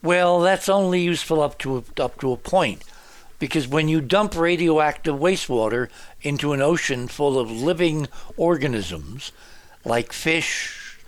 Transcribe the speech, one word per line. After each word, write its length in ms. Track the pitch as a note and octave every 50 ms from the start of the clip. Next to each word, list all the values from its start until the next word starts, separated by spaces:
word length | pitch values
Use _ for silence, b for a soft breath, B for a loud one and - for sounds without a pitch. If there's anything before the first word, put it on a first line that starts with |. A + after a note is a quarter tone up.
| -
Well, 380 | E3 F3 F3+ F3+ F3 F3 F3
that's 280 | E3+ F#3 G3 F3+ - -
only 320 | G3 G3 G3 F#3 F3+ F3+
useful 420 | F3 F3 F3 D3+ - - E3 D#3 D3
up 160 | C#3+ - -
to 180 | - C3+ C3+ B2+
a, 240 | A#2+ - - - C#3+
up 160 | A#2+ - -
to 120 | - C3+ B2
a 60 | A#2
point, 460 | - - - F#3+ E3+ B2 F#2+ - - B B B B B B B B B B B
because 300 | - C3+ - D#3+ C3+ B2
when 200 | C3+ D#3 D#3 D#3
you 120 | D#3 D#3+
dump 340 | C#3+ A#2+ - G3 G#3+ G3+ -
radioactive 800 | E3 E3 E3+ F3+ E3 F3 E3+ D#3+ D#3 D3+ D3 - - - D#3+ D3
wastewater 760 | C#3 C#3+ F3 F#3+ - - - B2+ A#2+ A2 G#2+ A2 A#2+ B2 - B B B B B B -
into 320 | D3 C#3+ C#3 - D3 D3
an 80 | C3+ C3+
ocean 440 | D3 E3+ D#3+ - - C#3 B2 B2
full 320 | A#2+ - - D3 C#3+ C3+ C3
of 120 | B2 A2
living 580 | A2+ A2+ B2+ D#3 F3+ D#3+ F3+ E3+ D3+ D#3 D3 C#3 B B B B B -
organisms, 920 | F3+ E3+ F3 D#3 C3+ D3 A#2+ A2 G2 - F2+ D#2+ C#2+ C2+ G#2+ C3+ - - B B B B B B B B B B B
like 300 | A#2 A#2 A#2+ A#2 - -
fish, 840 | - - D#3+ D#3+ E3 D3+ - - - - - - - - - - - -